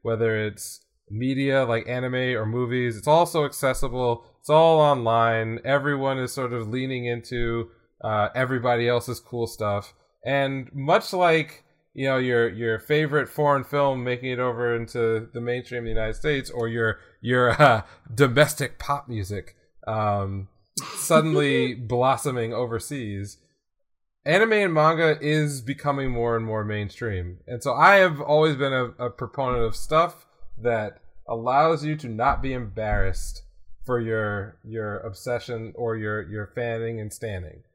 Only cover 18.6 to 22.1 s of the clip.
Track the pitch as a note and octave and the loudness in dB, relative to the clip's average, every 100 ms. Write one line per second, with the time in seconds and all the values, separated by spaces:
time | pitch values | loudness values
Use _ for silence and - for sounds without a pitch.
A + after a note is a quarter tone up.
18.6 | C3 - - C#3+ B2+ A2 F#2+ G2+ - _ | -6 -6 -6 -6 -4 -8 -6 -8 -10 _
19.6 | _ - - A2 G#2+ G2+ G2 G2 G2 _ | _ -14 -6 -2 0 0 -4 -6 -10 _
20.6 | _ - - - - - D#3+ D3+ C#3+ - | _ -10 -10 -8 2 2 4 2 2 2
21.6 | B2+ B2 A2+ B2 B2+ | 0 -4 -4 2 2